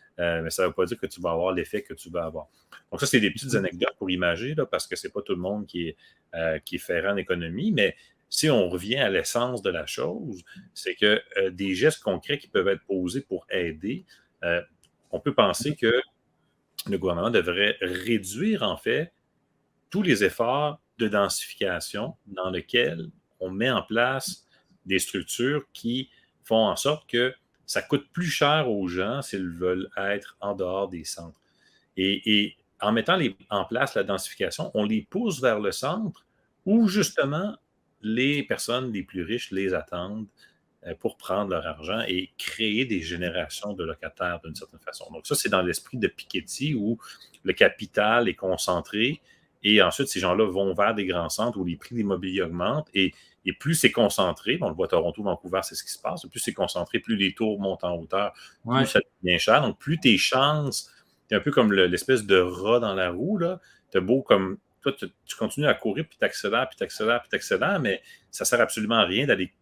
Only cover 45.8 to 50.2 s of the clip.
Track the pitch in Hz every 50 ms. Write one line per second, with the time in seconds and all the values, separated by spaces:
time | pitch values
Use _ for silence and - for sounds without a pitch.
45.8 | - - - 127 101 87 - - - - - 92 - - - - 131 151 147 113
46.8 | 101 107 117 113 - - - - - - - _ - 95 92 - 104 90 - -
47.8 | 104 - - 107 104 107 113 120 120 95 85 - - 92 76 - - - 90 85
48.8 | 80 - - 104 117 131 156 - _ _ _ _ _ _ _ _ - 104 107 104
49.8 | 92 87 - - 139 - - 95